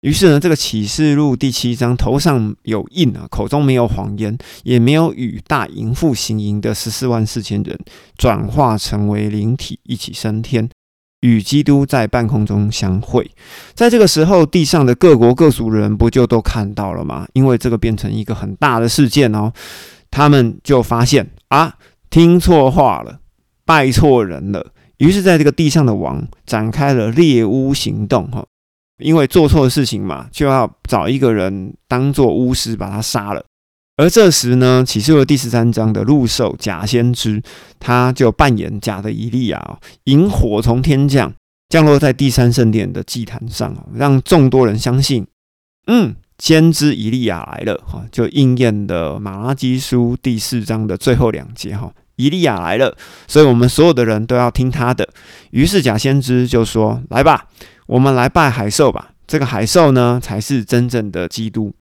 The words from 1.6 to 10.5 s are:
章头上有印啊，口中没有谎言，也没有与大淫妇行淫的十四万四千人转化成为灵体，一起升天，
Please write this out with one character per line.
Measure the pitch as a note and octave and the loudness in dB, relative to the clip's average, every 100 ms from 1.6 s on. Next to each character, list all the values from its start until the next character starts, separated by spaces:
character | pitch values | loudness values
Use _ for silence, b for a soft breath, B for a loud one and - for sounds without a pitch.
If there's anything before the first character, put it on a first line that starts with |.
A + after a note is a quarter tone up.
| B2 A#2+ | -4 -2
章 | A#2+ B2 | -2 0
头 | B2+ C3+ | 0 0
上 | D#3 C3+ G#2+ - | 0 0 -2 -6
有 | - G#2+ - | -6 -6 -6
印 | D3+ D3 F2+ | -2 -2 -2
啊， | D#2 | -10
口 | - G#2 | -6 -4
中 | C#3+ | 0
没 | C#3+ B2+ | 0 2
有 | A#2+ | 0
谎 | - G2+ G2+ | -2 -6 -6
言， | G#2+ A#2 B B | -6 -8 B B
也 | - B2 | -2 2
没 | A#2 | 4
有 | D3+ E3 | 2 0
与 | - A#2+ - - | -4 -8 -10 -6
大 | D3 F#2 | -6 -6
淫 | F2+ A2 | -8 -8
妇 | B2 E3 | -2 -2
行 | A2+ - G#2+ | -2 -4 -6
淫 | G#2 G#2 | -4 -4
的 | A2+ | -4
十 | G#2+ A2+ | -6 -8
四 | A2 B2+ | -6 -2
万 | A#2 | -2
四 | G#2+ A#2+ | -2 -6
千 | G2+ G#2 | -6 -6
人 | - - - B B - | -6 -10 -16 B B -2
转 | B2 G#2 G#2+ | -2 -2 -4
化 | B2+ C3 A2 | 0 0 0
成 | - G#2 G#2 | -4 -4 -2
为 | G#2 G#2+ | -2 -4
灵 | G#2 G#2 C3 | -4 -4 -4
体， | - - | -8 -14
一 | - A#2+ | -10 -10
起 | - | -10
升 | - A2 G#2+ | -8 -6 -6
天， | A2+ | -4